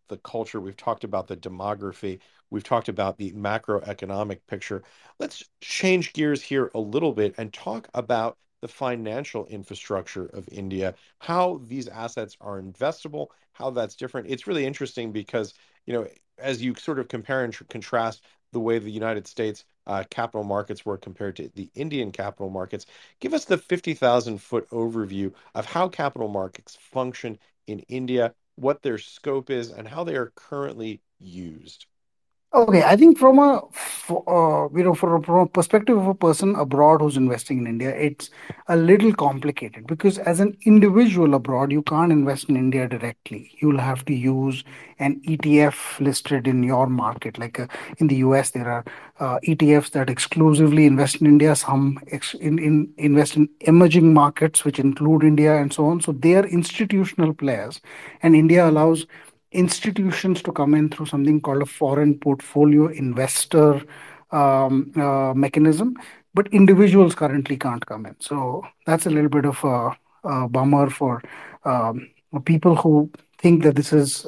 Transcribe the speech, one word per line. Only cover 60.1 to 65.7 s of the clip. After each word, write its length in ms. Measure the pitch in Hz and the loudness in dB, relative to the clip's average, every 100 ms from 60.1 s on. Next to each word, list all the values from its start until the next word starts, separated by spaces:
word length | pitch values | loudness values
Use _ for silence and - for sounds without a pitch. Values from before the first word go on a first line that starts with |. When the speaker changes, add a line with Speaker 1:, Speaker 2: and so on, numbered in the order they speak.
| - 190 175 | -2 -2 -4
Speaker 2:
to 100 | - | -4
come 220 | 147 143 | -2 2
in 160 | 151 151 | 2 0
through 160 | - 151 | -4 -6
something 340 | 139 143 151 | -2 0 0
called 220 | 151 139 | 0 -4
a 20 | |
foreign 540 | 143 - 139 139 151 143 | -4 -4 -2 2 2 2
portfolio 680 | 143 135 - 143 147 147 160 | 0 -2 -2 2 4 4 2
investor, 920 | 160 131 120 131 - - 165 147 143 - - - - _ | -2 -6 -4 -4 -4 0 4 4 4 -4 -20 -20 -20 _
um, 640 | 151 139 135 135 135 139 | 0 2 2 2 0 -2
uh, 380 | 156 143 139 135 | -2 -2 0 -2
mechanism, 640 | 131 139 151 156 | 0 0 2 2